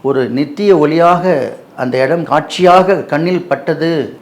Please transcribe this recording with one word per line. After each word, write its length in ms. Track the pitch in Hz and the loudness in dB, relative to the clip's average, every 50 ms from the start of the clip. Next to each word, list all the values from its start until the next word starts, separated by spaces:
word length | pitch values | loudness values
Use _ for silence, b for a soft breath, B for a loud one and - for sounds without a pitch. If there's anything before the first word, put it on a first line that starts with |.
| - | 0
ஒரு 180 | 135 131 135 131 110 | 0 0 0 0 -2
நித்திய 420 | 120 131 147 143 - - 208 202 190 | -2 -4 -4 -4 -4 -2 2 2 4
ஒளியாக 460 | 160 151 147 156 165 165 170 175 170 180 185 170 139 120 - - - - _ - | 4 4 2 2 4 4 4 4 2 2 0 0 0 -2 -6 -8 -12 -20 _ -10
அந்த 200 | - 131 123 123 | -8 -6 -4 0
இடம் 260 | 131 131 135 165 170 160 | -2 0 0 0 -4 -2
காட்சியாக 760 | - 135 156 - - - - 180 180 175 185 185 185 196 156 127 | -2 -2 -2 -2 -4 -4 0 4 4 6 4 4 2 0 -2 -2
கண்ணில் 420 | - 147 147 165 180 185 170 175 | -4 -4 -2 -2 -2 -2 -4 -2
பட்டது. 420 | - 143 135 - - 160 143 156 165 165 151 123 104 - - | -4 -6 -4 -4 -6 -4 -2 -2 -2 -2 -2 -4 -6 -10 -18